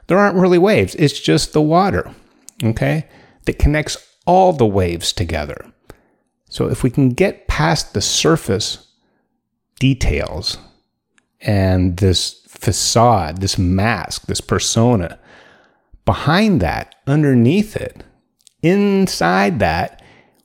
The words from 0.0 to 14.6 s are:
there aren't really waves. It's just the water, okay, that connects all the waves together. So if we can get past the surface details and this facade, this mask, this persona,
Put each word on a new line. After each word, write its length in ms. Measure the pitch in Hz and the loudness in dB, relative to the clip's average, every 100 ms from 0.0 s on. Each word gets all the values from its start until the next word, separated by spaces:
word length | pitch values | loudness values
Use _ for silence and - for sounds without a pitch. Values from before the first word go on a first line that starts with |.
| - | 0
there 100 | 180 | 2
aren't 200 | 202 185 | 2 4
really 200 | 185 175 | 4 4
waves. 380 | 196 175 98 - | 4 2 0 0
It's 240 | 147 - | 0 0
just 340 | - 156 - | 0 0 0
the 80 | 156 | 0
water, 520 | 151 170 196 87 - - _ _ - - | 2 2 2 -2 -4 -14 _ _ -20 -4
okay, 440 | 113 113 139 156 - - _ _ - | -4 0 -2 -2 -6 -18 _ _ -6
that 140 | - | 0
connects 380 | 147 151 151 - _ _ - | 2 2 -4 -10 _ _ 0
all 280 | 185 185 | 4 4
the 120 | 151 110 | 2 2
waves 480 | 98 90 85 - | 2 -2 -2 -6
together. 520 | - 85 80 73 - - _ - - _ _ _ _ _ - | -4 -4 -4 -6 -12 -18 _ -20 -20 _ _ _ _ _ -6
So 140 | - | -4
if 140 | 110 | -2
we 60 | 131 | -2
can 200 | 143 131 | 2 0
get 400 | 123 196 - - | 2 -2 -2 -6
past 440 | - 156 160 - | -2 0 -2 -4
the 80 | 104 | -6
surface 840 | - - 151 160 - 101 - - _ _ _ _ _ _ _ _ _ _ | -4 0 0 0 -2 -4 -4 -10 _ _ _ _ _ _ _ _ _ _
details 800 | 131 127 - 71 - - - - - _ _ _ _ _ _ _ | 0 0 -2 -4 -6 -8 -10 -10 -18 _ _ _ _ _ _ _
and 560 | - 101 95 92 92 87 | -2 0 2 2 0 0
this 500 | 95 90 - - _ | 0 0 -4 -10 _
facade, 920 | - - - - 120 120 107 78 90 | -6 -4 -2 0 2 4 2 -2 -4
this 180 | 95 - | -4 0
mask, 680 | 87 95 110 101 - - - | 0 2 0 -2 -8 -12 -8
this 120 | - | -8
persona, 800 | - 98 | -4 -2